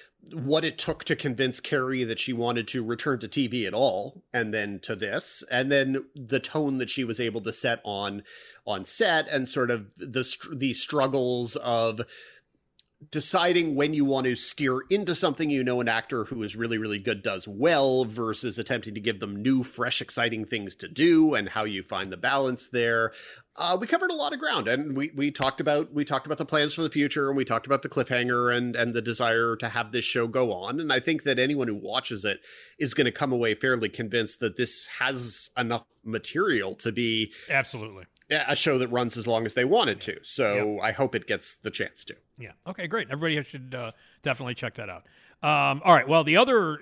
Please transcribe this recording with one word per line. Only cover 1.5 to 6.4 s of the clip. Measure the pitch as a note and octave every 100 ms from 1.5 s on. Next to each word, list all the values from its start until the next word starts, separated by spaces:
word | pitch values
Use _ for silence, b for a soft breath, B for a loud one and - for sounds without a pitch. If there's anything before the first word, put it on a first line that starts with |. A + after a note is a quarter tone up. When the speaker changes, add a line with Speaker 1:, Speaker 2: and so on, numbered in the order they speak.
| -
Speaker 1:
Carrie | - D3 B2+ C3
that | A#2 A2+
she | -
wanted | A#2 A#2 A#2+ G#2+
to | B2+
return | A2+ A#2 D3+ B2+
to | A2
T | - B2
V | A#2+ G2
at |
all, | G#2 C3 F#2+ G#2 - -
and | A#2+ A2
then | G#2+ G2+ G2
to | - G#2
this, | G#2 B2+ - - -
and | B2 C3+
then | C#3 C3+ C3+ -
the | D3 A#2 C3